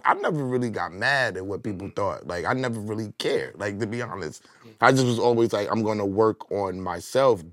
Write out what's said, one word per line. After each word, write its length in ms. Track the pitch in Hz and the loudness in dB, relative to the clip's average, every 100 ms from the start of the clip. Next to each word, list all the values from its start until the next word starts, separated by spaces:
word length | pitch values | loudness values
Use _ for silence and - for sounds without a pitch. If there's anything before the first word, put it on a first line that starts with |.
I 100 | - 392 | 2 0
never 280 | 330 156 | 0 -2
really 280 | 131 127 120 | 0 0 0
got 200 | 98 85 | -2 -6
mad 460 | 92 123 139 117 92 | -2 0 2 0 -2
at 80 | 98 | -6
what 160 | 92 | -6
people 300 | 110 92 98 - | -6 -6 -8 -4
thought. 300 | 98 - - | -4 -4 -6
Like, 180 | 87 | -4
I 100 | 82 | -2
never 260 | 127 127 113 | -2 -2 -4
really 340 | 107 110 107 - | -6 -6 -8 -6
cared, 400 | 160 - 64 - | -2 -2 -4 -6
like, 180 | 104 101 | -6 -4
to 60 | 110 | -4
be 160 | 120 | -4
honest. 420 | 120 92 80 - _ _ 113 - | -8 -8 -8 -10 _ _ -18 4
I 140 | 120 | 6
just 120 | 131 123 | 6 4
was 140 | 113 | 4
always 340 | 120 117 117 | 2 4 4
like, 140 | 104 101 | 2 0
"I'm 120 | 110 | 0
gonna 240 | 107 107 98 | 0 0 0
work 440 | 98 110 104 - | 4 4 2 -4
on 300 | 101 95 92 | -4 -4 -4
myself," 600 | 92 87 - 131 135 101 80 | -6 -8 -2 4 4 4 0